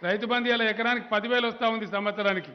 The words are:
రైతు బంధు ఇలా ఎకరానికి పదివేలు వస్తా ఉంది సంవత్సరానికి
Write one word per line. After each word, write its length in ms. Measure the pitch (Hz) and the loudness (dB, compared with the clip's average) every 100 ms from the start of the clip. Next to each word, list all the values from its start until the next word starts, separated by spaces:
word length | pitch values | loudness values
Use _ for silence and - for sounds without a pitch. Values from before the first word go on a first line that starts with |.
రైతు 240 | 175 208 226 | 0 0 0
బంధు 240 | 240 240 | 0 2
ఇలా 140 | 233 | 2
ఎకరానికి 440 | 226 214 233 240 233 | 2 0 0 0 0
పదివేలు 380 | 214 220 247 240 | -2 2 0 0
వస్తా 220 | 233 233 | 0 0
ఉంది 180 | 226 214 | 0 -2
సంవత్సరానికి 640 | 202 208 208 202 190 - | -2 -2 0 0 0 -4